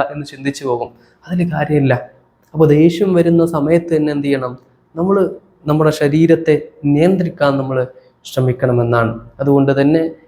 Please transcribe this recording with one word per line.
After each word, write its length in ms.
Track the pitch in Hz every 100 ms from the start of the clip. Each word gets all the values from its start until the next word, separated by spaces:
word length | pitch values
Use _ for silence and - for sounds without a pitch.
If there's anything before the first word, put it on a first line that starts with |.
| 143
എന്ന് 160 | 147 143
ചിന്തിച്ചു 380 | 135 139 139
പോകും. 260 | 139 120 120 - _ _
അതിന് 220 | - 175 170
കാര്യമില്ല. 440 | 151 147 147 135 123 - _ _ _ _
അപ്പൊ 120 | 151 151
ദേഷ്യം 440 | 147 170 170 196
വരുന്ന 300 | 175 170 170 165
സമയത്ത് 440 | 160 143 170 170 160
തന്നെ 160 | 151
എന്ത് 160 | 143 139
ചെയ്യണം? 240 | 135 127 123 _ _ _
നമ്മൾ 220 | 160 185 196 170 - _ _ 147
നമ്മുടെ 240 | 151 156
ശരീരത്തെ 640 | 151 147 151 165 165 165 147 - -
നിയന്ത്രിക്കാൻ 680 | 143 147 175 190 175 - 143 139
നമ്മൾ 200 | 131 131 123 - _ _
ശ്രമിക്കണമെന്നാണ്. 880 | - - 127 123 127 120 117 117 110 110 - -
അതുകൊണ്ട് 420 | 139 139 135 135
തന്നെ 220 | 139 165 165 -